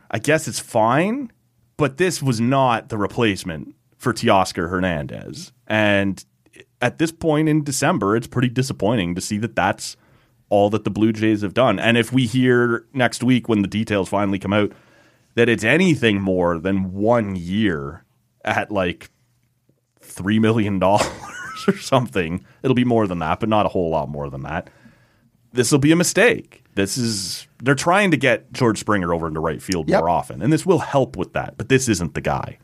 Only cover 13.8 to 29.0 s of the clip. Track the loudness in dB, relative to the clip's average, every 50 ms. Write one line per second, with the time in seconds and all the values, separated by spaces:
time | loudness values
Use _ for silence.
13.8 | -2 0 0 -2 0 0 -2 -2 -2 -2 -2 -4 -2 0 0 0 0 0 -4 -10
14.8 | _ _ _ _ _ _ _ _ _ _ _ 2 2 2 2 2 2 2 2 4
15.8 | 4 4 2 2 2 2 2 2 0 0 0 2 2 2 0 0 -2 -2 0 0
16.8 | -2 -4 -4 -2 0 2 2 2 0 -2 -6 -6 -6 -4 -2 0 0 0 0 -2
17.8 | -6 -8 -10 -14 -18 _ _ _ _ _ _ _ -6 -4 -2 -2 -4 -2 -2 -2
18.8 | -2 -2 -4 -8 -14 -20 _ _ _ _ _ _ _ _ _ _ _ _ _ _
19.8 | _ _ _ _ -20 -20 -14 -6 -2 0 2 2 4 2 2 2 0 0 0 2
20.8 | 2 4 4 2 2 0 -4 -10 -16 -16 -16 -16 -14 -14 -14 -4 -2 -2 -2 -2
21.8 | -2 0 0 0 0 0 -4 -4 -4 -4 -6 -8 -8 -12 _ _ 0 2 2 2
22.8 | 2 2 2 2 0 0 -2 -4 -2 -2 -2 -2 0 0 2 2 2 0 0 0
23.8 | -2 0 0 -2 -2 -4 -6 -8 -8 -8 -10 -10 -10 -8 -8 -8 -10 -10 _ _
24.8 | _ -20 _ _ _ _ _ _ _ _ _ _ _ _ -2 -2 2 2 4 4
25.8 | 6 4 4 4 2 2 2 4 4 4 2 0 -4 _ -20 -20 _ _ _ -2
26.8 | -2 -2 -2 -2 -2 -2 -2 -4 -6 -8 -10 -12 -14 -18 _ -6 -2 0 0 2
27.8 | 2 2 2 4 4 2 2 2 2 2 0 0 -2 _ -4 0 2 2 2 0
28.8 | -2 -2 0 0